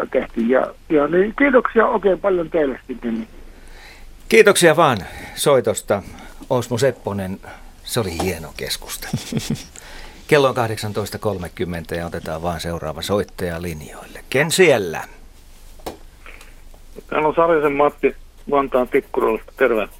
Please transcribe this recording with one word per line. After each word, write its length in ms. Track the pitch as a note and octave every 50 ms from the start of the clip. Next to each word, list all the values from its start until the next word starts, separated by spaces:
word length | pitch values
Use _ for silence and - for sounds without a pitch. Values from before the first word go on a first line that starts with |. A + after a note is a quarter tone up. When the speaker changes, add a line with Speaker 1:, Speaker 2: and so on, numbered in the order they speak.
| - -
Speaker 1:
tehty, 300 | - B2+ A2+ - - A#2
ja, 340 | A2+ A#2 C3 C3 - - - - - -
ja 180 | D#3+ C#3+ C#3+ D3+
niin, 260 | E3+ F3+ G3+ A3 - -
kiitoksia 480 | C#4 C#4+ B3+ A#3+ - - - A3 G#3
oikein 340 | - A3+ F#3+ F3+ G3 F3 E3+
paljon 300 | - G3+ F#3 E3+ E3 D#3
teille 300 | F3 D#3+ D3 C3+ A#2 - -
sitten. 420 | - A#2+ A#2 A#2+ A#2 A2+ A2 A2 - - - - - - - - - - - - - - - - - - - - -
Speaker 2:
Kiitoksia 480 | - A3+ G3+ G#3 - - F3 D#3+ D3
vaan 220 | E3 E3 C#3 A#2 F#2 D#2+ - - - - - -
soitosta, 680 | - - D3+ C#3 B2 G#2 A2+ F#2+ - - - G#2+ G2 F2+ - - - - - - - - -
Osmo 280 | C3 A#2+ A2+ - B2 A2
Sepponen. 600 | C3+ B2+ B2 - - G#2 G2+ G2 F#2+ F#2 G2 - - - - - - - - - -
Se 160 | - - B2
oli 180 | G2+ F2+ E2 E2+
hieno 260 | F#2 F#2 E2+ D#2+ D#2 C#2+ -
keskustelu. 560 | - C2+ - - - - - - - - - - - - - A#3 - - -
<laughs> 800 | - - - - - - - - - - - - - - - -
Kello 200 | D#3 C#3+ C3+ C3
on 60 | G#2+
kahdeksantoista 640 | B2+ A#2 A2 G#2+ - A2 G#2 G2+ A2+ G2 - - -
kolmekymmentä 760 | - G#2+ G2 F2+ F2 E2 - - F2 E2+ F2 E2+ D#2+ - F2
ja 120 | E2+ E2+
otetaan 360 | E2+ F2 E2 - E2 D#2+ D#2+
vaan 180 | E2+ F2 E2 D#2+
seuraava 420 | - E2+ E2+ D#2+ - D#2 C#2+ D#2+
soittaja 600 | - - G2 G2+ F2+ - - - F#2 F2 E2 E2
linjoille. 640 | F2 F2 D#2+ D2+ C2+ - - - - - - - - -
Ken 200 | - C3+ D#3 E3
siellä? 540 | - F#3+ F#3 D#3 C3 A2 F#2 E2 D2+ - - - - - - - - - - - - - - - - - - - - - - - - - - - - - - - - - - - - - - - - - -
Speaker 3:
Täällä 220 | - C#3 D3 D#3 D3+
on 60 | -
Sarjasen 380 | E3 E3 E3+ E3 D3+ D3+ D3
Matti 440 | C#3 C#3+ D3 - - - C#3 B2 - - - - - - - -
Vantaan 380 | C#3+ C#3+ C3+ B2+ - B2 B2 -
Tikkurilasta. 640 | - C3+ - - - B2+ A#2+ A#2 A2 - - - -
Terve. 320 | - C3+ A#2 A2+ G#2+ G2 - -